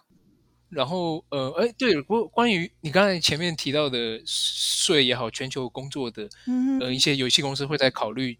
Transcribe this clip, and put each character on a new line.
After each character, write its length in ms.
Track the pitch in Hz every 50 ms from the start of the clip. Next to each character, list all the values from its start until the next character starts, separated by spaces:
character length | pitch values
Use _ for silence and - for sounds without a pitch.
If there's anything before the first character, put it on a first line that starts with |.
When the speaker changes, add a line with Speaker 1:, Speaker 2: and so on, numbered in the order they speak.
| _ _ _ _ _ _ _ _ _ _ _ _ _ -
Speaker 1:
然 160 | 180 151 131
后， 400 | 131 175 185 175 165 156 165 - -
呃， 220 | - 139 131 131 156 170
哎， 120 | 214 240 233 -
对， 160 | 269 240 185 147 135
不 120 | - 202
过 120 | 233 214
关 260 | - - 226 233 240 214
于 200 | 170 170 - _ _
你 100 | - 156
刚 160 | 131 185 202
才 140 | 202 190 170
前 180 | 147 - 151 147
面 160 | 175 175 165
提 160 | 139 - 143
到 180 | 131 151 151 143
的 320 | 127 120 117 113 113 110 -
税 800 | - - - - - - - - - - - - - 180 147 135
也 100 | 123 123
好， 160 | 117 127 113
全 180 | - - 135 131
球 200 | - 139 127 120
工 180 | - 135 131 139
作 220 | - 143 131 117
的， 180 | 107 - 104 104 - - - -
Speaker 2:
嗯 320 | 247 254 254 262 269 262
哼。 60 | 254
Speaker 1:
呃， 60 | 254 127
一 60 | 131
些 160 | 127 156 143
游 140 | 135 127 127
戏 120 | - -
公 140 | 147 139 135
司 100 | 135 143
会 140 | 135 151 143
在 100 | 135 131
考 220 | - - 123 107
虑 260 | 110 123 131 127 120 _